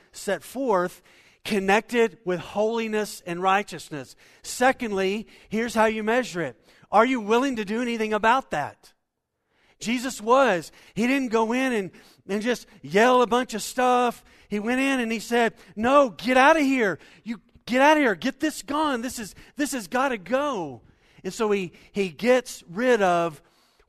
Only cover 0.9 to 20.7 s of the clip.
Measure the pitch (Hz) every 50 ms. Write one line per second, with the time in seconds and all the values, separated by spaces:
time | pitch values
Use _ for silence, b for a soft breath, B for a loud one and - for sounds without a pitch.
0.9 | - - B B B B B B B B B - 220 202 190 190 196 220 202 -
1.9 | 240 240 226 220 160 - _ 180 180 170 - - - 202 214 220 233 226 226 220
2.9 | 214 214 208 208 - - - 175 170 175 185 190 190 202 202 - 180 147 - -
3.9 | 160 143 127 - - B B B B B B - - - 247 269 262 - 247 220
4.9 | 202 190 190 190 202 226 208 B B B B B 202 220 240 240 208 226 214 220
5.9 | 220 220 214 214 226 254 240 - 156 180 160 131 - - B B B B B B
6.9 | - 202 226 254 262 247 208 196 226 240 277 277 254 220 214 180 214 233 254 240
7.9 | 233 220 220 214 214 208 - 220 247 269 - - - 151 139 110 - _ _ -
8.9 | _ _ _ _ _ _ _ _ _ b b b b b b b b b - 208
9.9 | 247 254 233 269 190 - 202 226 247 269 277 233 185 170 - - B B B B
10.9 | B 185 226 247 269 277 262 233 208 226 226 220 233 254 269 262 240 214 190 170
11.9 | B B B B B B B - 196 214 202 247 233 - - B B B B 139
12.9 | 156 202 226 254 254 247 247 190 226 247 254 - 220 208 - - - 247 247 254
13.9 | 247 247 247 240 226 - _ B B B B B 202 208 202 233 254 254 269 269
14.9 | 269 254 233 226 233 214 - - 233 240 233 220 - B B B B 208 220 240
15.9 | 269 294 285 240 170 - 165 240 254 254 262 294 320 320 285 269 269 262 220 196
16.9 | 160 B B B B B B 208 233 - - _ _ _ _ - 233 254 269 302
17.9 | 311 302 285 233 190 156 147 269 - - 311 311 - - - - 294 302 311 294
18.9 | 262 233 226 247 - 247 220 175 - B B B B - 294 254 285 254 196 160
19.9 | - 247 269 277 247 208 170 165 247 269 294 294 262 190 165 143